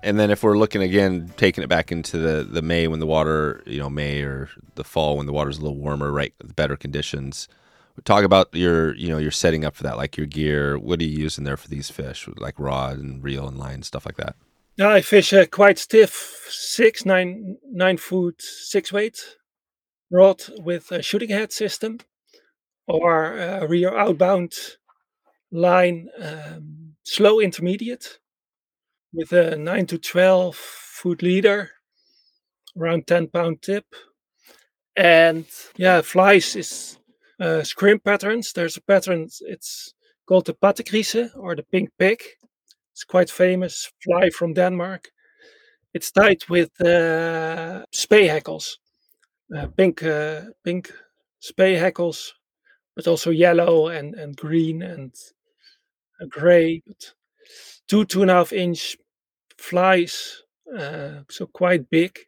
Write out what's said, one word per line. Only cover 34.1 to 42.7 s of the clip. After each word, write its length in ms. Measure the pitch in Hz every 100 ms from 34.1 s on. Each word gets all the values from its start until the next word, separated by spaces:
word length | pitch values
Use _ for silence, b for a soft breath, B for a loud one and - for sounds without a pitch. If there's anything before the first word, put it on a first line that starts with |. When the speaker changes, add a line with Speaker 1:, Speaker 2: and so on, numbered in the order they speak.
| _ _ _ b b b _ _
Speaker 2:
And 520 | - 180 165 165 165 165 - - -
yeah, 260 | 185 180
flies 520 | 160 180 190 202 -
is, 440 | - - - - - _ _ _ _
uh, 220 | 175 160
scrimp 420 | 143 - 196 208
patterns. 480 | - 202 196 233 226
There's 240 | - 170 -
a 60 |
pattern, 460 | - 196 185 175 160 -
it's 540 | - 180 - - - _ _ _ _
called 180 | 185
the 80 | 175
pattegrise 800 | 156 202 - 226 214 214 220 233 277
or 200 | 294 160
the 60 |
pink 280 | - 190 - _
pig. 240 | 190 226 - _ _ _ _